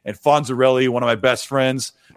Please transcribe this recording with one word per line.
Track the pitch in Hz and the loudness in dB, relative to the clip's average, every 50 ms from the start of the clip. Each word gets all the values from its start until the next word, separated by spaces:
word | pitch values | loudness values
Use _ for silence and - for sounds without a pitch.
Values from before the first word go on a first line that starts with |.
| - | -14
And | - 104 - | -14 -10 -4
Fonzarelli, | - 147 147 147 147 127 131 123 131 131 131 127 131 127 | 0 2 2 2 0 -2 -2 2 2 2 4 2 2 0
one | 120 120 123 | 0 0 0
of | 120 | 0
my | 117 | 0
best | 104 95 127 127 - - - | 0 0 0 0 0 -4 -4
friends, | 139 135 131 131 131 135 - - - _ _ _ - | -2 0 0 0 -2 -4 -8 -10 -14 _ _ _ -8